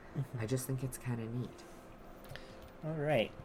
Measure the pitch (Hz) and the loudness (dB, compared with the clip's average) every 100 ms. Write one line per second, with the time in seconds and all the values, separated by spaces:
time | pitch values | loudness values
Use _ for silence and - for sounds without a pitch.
0 | - 156 135 123 110 131 - 131 131 - | -6 -2 0 0 2 2 2 0 0 -2
1 | 127 117 113 123 104 - - - - - | -2 0 0 0 -2 -4 -12 -14 -14 -14
2 | - - - - - - - - 156 160 | -14 -12 -10 -10 -10 -12 -14 -8 -4 2
3 | 147 135 104 - | 6 8 6 2